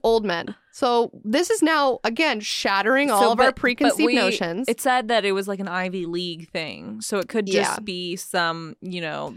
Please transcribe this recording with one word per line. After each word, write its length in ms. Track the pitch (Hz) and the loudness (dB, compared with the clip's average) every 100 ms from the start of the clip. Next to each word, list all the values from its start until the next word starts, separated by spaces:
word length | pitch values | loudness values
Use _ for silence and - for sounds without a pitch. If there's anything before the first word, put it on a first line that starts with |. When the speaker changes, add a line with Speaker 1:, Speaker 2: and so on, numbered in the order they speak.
Speaker 1:
old 220 | - 226 | 2 2
men. 300 | 208 170 180 - _ | 2 -2 -4 -12 _
So 400 | - 254 240 233 - | -2 2 2 2 -2
this 260 | 214 254 349 | 0 0 2
is 120 | 440 | 2
now, 380 | 311 311 277 240 | 2 4 2 2
again, 380 | 220 226 311 220 | -2 0 0 0
shattering 680 | 208 - 226 196 202 262 285 | -4 -4 0 0 2 2 4
all 100 | 214 | 4
Speaker 2:
So, 100 | 202 | 4
Speaker 1:
of 60 | 233 | 6
our 60 | 254 | 4
Speaker 2:
but, 80 | |
but 60 | 254 | 4
Speaker 1:
preconceived 460 | 247 247 277 - - | -2 2 2 4 2
Speaker 2:
we, 80 | 269 | 4
Speaker 1:
notions. 520 | 190 185 170 175 254 | 2 0 -2 -2 -2
Speaker 2:
it 120 | 233 | 0
said 260 | 269 254 220 | 2 0 2
that 160 | 233 | 0
it 60 | 196 | 2
was, 140 | 196 196 | 0 -2
like, 140 | 196 | -6
an 80 | 196 | -4
Ivy 380 | 180 185 185 170 | -4 -4 -4 -4
League 440 | 170 180 165 165 | -4 -6 -8 -10
thing. 500 | 180 156 85 82 214 | -8 -8 -10 -12 -10
So 180 | 220 208 | -4 -4
it 100 | - | -2
could 180 | 226 196 | -2 0
just 100 | 196 | 2
Speaker 1:
Yeah. 220 | 202 - | 2 -2
Speaker 2:
be 320 | 208 180 175 180 | -6 -8 -8 -8
some, 580 | - 190 170 165 160 - | -6 -2 -2 -4 -10 -14
you 200 | - 180 | -10 -8
know, 340 | 160 147 147 | -6 -6 -8